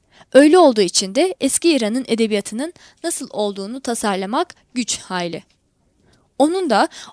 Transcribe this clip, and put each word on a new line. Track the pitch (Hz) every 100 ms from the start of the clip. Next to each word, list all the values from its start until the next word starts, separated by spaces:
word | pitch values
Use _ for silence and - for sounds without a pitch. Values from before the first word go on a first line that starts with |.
| _ _ _
Öyle | 262 294 370
olduğu | 294 214
için | 185 - 190
de | 208 370 -
eski | 269 - 339
İran'ın | 285 214 240 247
edebiyatının | 226 226 208 - 214 311 - _ _
nasıl | 311 - 240
olduğunu | - 208 196 196 262
tasarlamak | - 233 214 190 190 254 349 - _
güç | - 185 -
hayli. | - 185 175 165 - _ _ _ _ _ _ _ _ -
Onun | 294 370 349
da | 208 302 - -